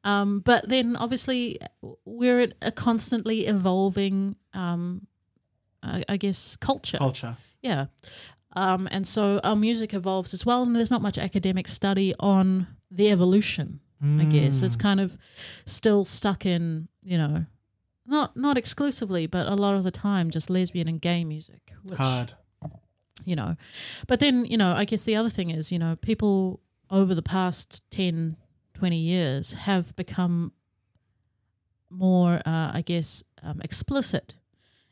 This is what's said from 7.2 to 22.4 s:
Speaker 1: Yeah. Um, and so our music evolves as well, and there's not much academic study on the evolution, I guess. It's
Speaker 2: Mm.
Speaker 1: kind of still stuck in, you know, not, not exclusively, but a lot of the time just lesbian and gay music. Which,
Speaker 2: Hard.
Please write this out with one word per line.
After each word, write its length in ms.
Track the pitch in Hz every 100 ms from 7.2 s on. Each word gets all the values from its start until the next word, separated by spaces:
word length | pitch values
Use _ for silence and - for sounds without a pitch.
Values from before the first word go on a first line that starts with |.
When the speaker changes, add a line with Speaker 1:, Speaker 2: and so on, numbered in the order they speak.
| 117 117 _ _
Speaker 1:
Yeah. 240 | 254 147 139 _ - - - _ _ 180
Um, 320 | 190 185 190
and 160 | 196 190
so 320 | 214 202 202
our 140 | -
music 380 | 214 220 233 220
evolves 400 | 202 185 190 180
as 120 | 185
well, 180 | 233 247
and 120 | 247
there's 160 | 233 233
not 100 | 247
much 160 | 202 -
academic 520 | 190 196 190 185 -
study 440 | - 196 190 190 -
on 480 | 202 190 190 185 180 - _
the 180 | 185 208
evolution, 680 | 190 180 202 202 - 147 - _ _
I 200 | 143 151
guess. 360 | 151 151 143 135
It's 120 | 123
Speaker 2:
Mm. 40 | 117
Speaker 1:
kind 180 | 208 196
of 180 | 190 - _ - - -
still 380 | - - 220 208
stuck 420 | 190 - 208 190
in, 440 | 190 175 170 160 165 _
you 140 | 185 175
know, 280 | 147 156 160 _ _ _ _ _
not, 300 | - 294 269
not 220 | - 277 262
exclusively, 680 | - - 285 254 208 180 160
but 200 | 180 -
a 80 |
lot 200 | 202 202
of 80 | 196
the 60 | 185
time 380 | - 208 196 165
just 200 | 160 -
lesbian 400 | 185 180 175 160
and 100 | 165
gay 240 | 170 175
music. 480 | 165 151 - - _ -
Which, 140 | 190 175
Speaker 2:
Hard. 360 | 131 127 120 -